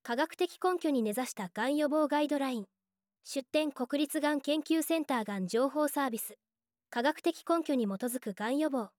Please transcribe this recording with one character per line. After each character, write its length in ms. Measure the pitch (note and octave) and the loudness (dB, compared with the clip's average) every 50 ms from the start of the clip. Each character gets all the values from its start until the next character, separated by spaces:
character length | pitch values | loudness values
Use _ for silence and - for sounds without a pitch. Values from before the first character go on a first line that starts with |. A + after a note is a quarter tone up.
科 140 | _ - A#3+ | _ -2 0
学 200 | A#3+ D#4 D#4 - | 0 0 -2 2
的 220 | - F4+ F4 - - - | 0 0 0 0 -2 0
根 160 | F#4 F#4 F4+ | 0 0 2
拠 100 | - D#4+ | 0 2
に 140 | C#4 B3 A3 | 2 2 2
根 80 | G#3 | 0
ざ 140 | G#3 A#3+ B3+ | 0 -2 -4
し 80 | - - | -4 -6
た 160 | - G3 F3 _ | -8 -10 -8 _
が 120 | - A3 | -2 0
ん 100 | C4 D4 | 2 2
予 140 | D4+ D4+ C#4+ | 2 2 4
防 180 | C#4+ D#4 D4+ | 4 4 4
ガ 140 | C4+ D4 D4 | 4 2 2
イ 80 | D4+ C#4+ | 2 2
ド 100 | D4 C#4+ | 0 0
ラ 120 | C#4 C4 | 0 -2
イ 100 | B3+ A3+ | -2 -4
ン。 60 | G3 _ _ _ _ _ _ _ _ _ _ _ _ | -6 _ _ _ _ _ _ _ _ _ _ _ _
出 200 | - - C#4 B3+ _ | -6 -6 -6 -6 _
典 220 | - D4+ D#4 D4+ - | 0 2 2 2 -2
国 280 | - B3+ - - C#4+ | -4 -4 -2 0 0
立 200 | D4+ C#4+ - D#4 | 0 0 0 0
が 120 | C#4+ D4 D4+ | 0 0 0
ん 60 | C#4+ | 0
研 220 | - C#4+ D4 D#4 | 0 0 0 0
究 200 | D4 - D#4+ D#4+ | 2 0 0 0
セ 160 | D#4 - E4 | 2 2 0
ン 60 | E4 D4+ | 0 0
タ 120 | - C4+ | 0 -2
ー 100 | A#3+ G#3+ | -2 -2
が 160 | G#3 G3+ G3 | -4 -4 -4
ん 60 | F#3 | -4
情 200 | F3+ - A3+ C4 | 0 2 2 2
報 220 | C#4 C4+ D4+ D4+ C#4+ | 2 2 2 0 2
サ 160 | - D4 C#4 | 2 0 0
ー 40 | C4 | 0
ビ 100 | A3+ G#3+ | -2 -4
ス。 180 | - - G#3 _ _ _ _ _ _ _ _ _ _ _ | -8 -10 -14 _ _ _ _ _ _ _ _ _ _ _
科 120 | - A#3+ A#3+ | -4 0 2
学 160 | C#4+ D4+ - | 2 0 2
的 240 | - E4+ E4 - - | 0 0 0 0 0
根 180 | - E4 E4+ D#4+ | 0 0 2 2
拠 120 | - C#4+ | 2 2
に 100 | B3+ A3+ | 2 2
基 40 | G3+ G3 G3 A#3+ | 0 -2 -4 -4
づ 160 | B3 A#3+ C4 | -4 -4 -4
く 100 | - G#3+ | -6 -6
が 160 | F#3+ - G3+ | -6 -4 -4
ん 100 | A3+ C4 | -2 0
予 120 | C#4+ D#4 D4+ | 0 0 0
防。 220 | C4+ B3+ G#3+ F#3+ _ | 0 -2 -4 -6 _